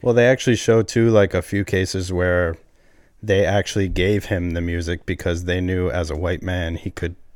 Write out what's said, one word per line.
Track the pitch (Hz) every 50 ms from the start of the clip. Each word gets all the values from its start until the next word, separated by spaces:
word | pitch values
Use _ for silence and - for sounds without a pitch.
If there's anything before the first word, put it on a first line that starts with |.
| -
Well, | 120 117
they | 123 120
actually | 123 131 123 - 131 117
show | 104 - - 113 113 107
too, | - - 117 113 117
like, | 113 104 101 92 -
a | 90 -
few | - 101 101 98
cases | - - 92 92 - - 95 90 90 92
where | 87 90 90 90 87 90 82 82 - _ _ _ _ _ _ _ _ _ _ _ - -
they | 107 98 98 101
actually | 85 98 101 92 - - 107 98 90
gave | 85 92 90 98 104 101 -
him | - 101 87 90 87 85
the | 85
music | 85 85 85 85 82 85 90 - -
because | - 92 - - 92 87 85 90
they | 87 90 92
knew | 90 90 92 90 90 90
as | 60 90 85 76
a | 76
white | 76 87 85 - 78 -
man | 90 90 90 85 82 82
he | 82 - 95
could | - - 90 82 87 - - - -